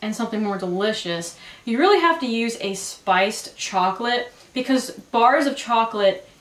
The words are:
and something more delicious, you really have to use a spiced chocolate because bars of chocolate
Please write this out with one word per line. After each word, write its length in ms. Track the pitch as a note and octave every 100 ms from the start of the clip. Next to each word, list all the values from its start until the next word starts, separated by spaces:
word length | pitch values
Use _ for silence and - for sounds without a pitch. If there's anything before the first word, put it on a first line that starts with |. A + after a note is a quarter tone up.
and 140 | G#3+
something 300 | A3 A3 G#3+
more 120 | G#3 F#3+
delicious, 800 | F3+ F3+ G#3+ G#3+ F3 E3+ E3+ - - -
you 120 | A#3 A#3
really 220 | F#4 G4
have 220 | E4 D#4+
to 60 | B3
use 300 | A3+ A#3 A3+
a 140 | G3
spiced 800 | F#3+ - - - F#3 G3+ G#3+ - -
chocolate 760 | - F#3+ F#3 G#3+ A#3+ A#3+ A#3+ - -
because 360 | B3+ B3+ B3+ -
bars 560 | - - A#3 A#3+ D4 C#4
of 100 | C4+
chocolate 720 | A#3 A#3 A3+ G#3 G3 F#3+ - _